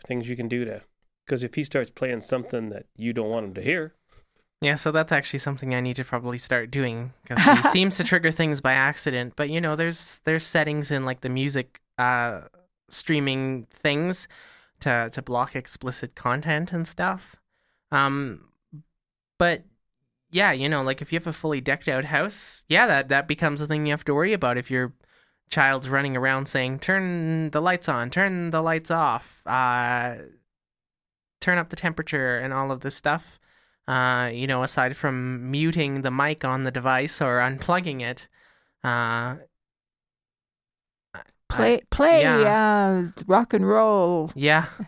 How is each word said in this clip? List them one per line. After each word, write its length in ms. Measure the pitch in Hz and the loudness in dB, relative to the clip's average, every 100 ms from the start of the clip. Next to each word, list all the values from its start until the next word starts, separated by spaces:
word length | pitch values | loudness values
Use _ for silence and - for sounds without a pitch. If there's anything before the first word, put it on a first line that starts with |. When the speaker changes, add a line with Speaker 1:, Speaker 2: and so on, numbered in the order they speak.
| - | -8
Speaker 1:
things 220 | 123 117 | -6 -6
you 80 | 123 | -6
can 100 | 117 | -4
do 160 | 120 | -4
to, 180 | 117 107 - _ _ _ - | -4 -8 -14 _ _ _ -6
'cause 160 | 131 | -4
if 120 | 123 - | -4 -6
he 80 | 143 | -4
starts 260 | 143 117 | -4 -4
playing 300 | - 127 117 | -4 -4 -4
something 480 | - 127 123 120 110 | -4 -4 -4 -6 -6
that 160 | 101 - - | -10 -16 -8
you 160 | 117 | -4
don't 180 | 117 110 | -2 -2
want 160 | 113 101 | -4 -6
him 60 | 92 | -6
to 60 | |
hear. 340 | 127 175 156 _ _ - _ _ _ - | -4 -4 -6 _ _ -20 _ _ _ -4
Speaker 2:
Yeah, 140 | 143 147 | -2 0
so 180 | 160 | 0
that's 180 | 160 160 | 0 2
actually 280 | 147 - 139 | 0 0 -6
something 360 | 147 139 131 123 | -4 -6 -4 -2
I 60 | |
need 160 | 127 123 | -2 -4
to 80 | 127 | -4
probably 320 | 120 123 120 | -4 -4 -8
start 340 | - 123 117 | -2 -2 -2
doing, 400 | 139 127 117 127 - - | -4 -2 -4 -10 -12 -6
'cause 180 | 123 | 4
he 200 | 269 247 | 6 8
Speaker 3:
<laughs> 60 | 285 | 6
Speaker 2:
seems 280 | 185 190 185 | 4 2 0
to 80 | 170 | 2
trigger 260 | 180 165 | 2 2
things 300 | 160 160 143 | 2 0 0
by 100 | 131 | 2
accident. 600 | 131 135 147 147 127 123 - | 2 2 0 -2 -2 -4 -4
But, 140 | 147 | -4
you 100 | 165 | -2
know, 160 | 165 151 | -2 0
there's, 460 | 165 165 - - | -2 -4 -10 -6
there's 220 | - 160 160 | -2 0 2
settings 440 | 170 151 151 143 | 0 2 0 -2
in, 140 | 139 | -2
like, 160 | 131 127 | -2 -4
the 100 | 127 | -4
music, 520 | 127 143 135 123 - _ - | -2 -2 -2 -6 -10 _ -2
uh, 460 | 123 123 120 98 - _ _ _ - | 0 2 0 -6 -12 _ _ _ -12
streaming 800 | - - 151 139 131 131 131 110 | -8 -2 0 0 0 -2 -4 -10
things 580 | - 151 143 175 180 - - - - _ - | -4 0 0 0 -2 -8 -14 -20 -20 _ -6
to, 300 | 139 120 117 | 0 0 0
to 100 | - | -6
block 320 | 127 120 123 | -4 -2 -2
explicit 600 | 135 123 - 127 123 123 - | -4 -8 -8 -8 -8 -10 -4
content 560 | 123 131 156 151 175 | -2 -2 0 -2 -2
and 160 | 170 165 | -4 -6
stuff. 480 | - 180 185 - - _ _ _ _ - | -4 -4 -4 -10 -20 _ _ _ _ -2
Um, 600 | 143 139 139 135 92 - _ _ 151 - _ _ _ _ - | 2 2 0 -6 -10 -18 _ _ -20 -20 _ _ _ _ 0
but, 280 | 175 165 - _ _ _ _ _ _ | 0 0 -6 _ _ _ _ _ _
yeah, 200 | 175 202 | 2 2
you 180 | 135 139 | 2 0
know, 140 | 151 | 0
like, 180 | 131 135 | 0 -4
if 100 | 147 | -4
you 60 | 165 | -4
have 80 | 165 | -4
a 80 | |
fully 260 | 151 156 143 | -6 -4 -2
decked 280 | 127 139 - | -2 -2 -2
out 180 | 131 139 | -4 0
house, 580 | 147 196 - - - - | 0 -2 -6 -12 -10 0
yeah, 160 | 165 240 | 4 4
that, 240 | 143 135 | 4 2
that 180 | 139 139 | 0 0
becomes 340 | 147 160 147 | 0 0 -2
a 40 | 151 | -2
thing 200 | 151 151 | 0 0
you 40 | |
have 100 | 147 - | -2 0
to 80 | |
worry 180 | 143 185 | 0 2
about 280 | 208 127 123 | 0 0 -2
if 100 | 123 | -2
your 240 | 127 127 - _ _ _ _ - | -2 -2 -6 _ _ _ _ -4
child's 400 | 160 135 135 131 | 4 4 4 0
running 260 | 139 139 127 | 0 0 0
around 300 | 131 135 139 | 0 0 0
saying, 300 | 135 127 135 | -2 -2 -4
"Turn 720 | - 190 185 175 160 160 156 | 0 0 0 -2 0 0 0
the 100 | 147 | 0
lights 300 | 175 175 170 | 0 0 0
on, 220 | 123 123 | -2 -2
turn 400 | 175 196 180 170 | 0 0 0 -2
the 100 | 160 | -2
lights 300 | 165 160 160 | 0 -2 -2
off, 500 | 165 147 113 - - - | 0 2 0 -6 -14 -4
uh, 720 | 127 127 123 120 123 120 117 69 _ _ _ _ _ _ _ _ _ _ - | 0 2 2 0 -2 -2 -8 -16 _ _ _ _ _ _ _ _ _ _ -6
turn 160 | - 175 | 0 0
up 120 | 165 | 0
the 60 | 165 | -4
temperature," 600 | 175 165 156 147 131 120 | -4 -4 -4 -2 0 -2
and 160 | 131 | -2
all 180 | 135 135 | -4 -4
of 100 | 131 | -4
this 120 | 135 - | -6 -4
stuff. 440 | 147 160 - - _ _ _ _ - | -2 -2 -6 -20 _ _ _ _ -4
Uh, 420 | 127 127 123 123 | 0 2 2 -2
you 140 | 117 131 | -4 -2
know, 160 | 127 | -2
aside 340 | 131 - 127 131 | 0 0 0 0
from 540 | 147 131 127 127 127 | -4 -4 -4 -6 -4
muting 540 | 139 160 165 143 139 | 0 0 0 -2 -2
the 80 | 131 | -2
mic 340 | 131 147 151 131 | 0 0 0 -2
on 160 | 131 | -2
the 80 | 131 | -2
device 500 | 127 127 131 147 - | -2 0 0 0 -2
or 160 | 139 123 | 0 2
unplugging 600 | 123 135 - 175 175 135 | 0 -2 -2 -2 -2 -6
it, 260 | 120 127 - _ _ _ _ _ | -6 -8 -14 _ _ _ _ _
uh, 540 | 123 120 117 117 120 147 - _ _ _ _ _ _ _ _ _ _ _ _ _ _ _ _ - - _ - | -2 0 0 -2 -4 -8 -14 _ _ _ _ _ _ _ _ _ _ _ _ _ _ _ _ -20 -20 _ -8
Speaker 3:
Play, 260 | 120 226 240 | 0 2 2
Speaker 2:
I, 40 | - | 0
Speaker 3:
play, 320 | - 302 320 | 2 6 8
Speaker 2:
yeah. 880 | 294 226 214 214 214 208 196 185 175 - | 6 6 6 6 4 4 4 2 0 -4
Speaker 3:
uh, 40 | 170 | 4
rock 280 | 190 240 208 | 4 4 2
and 120 | 190 | 4
roll 640 | 214 220 202 175 175 156 139 | 4 6 4 4 2 -2 0
Speaker 2:
Yeah. 300 | 147 156 165 - | 4 4 2 -6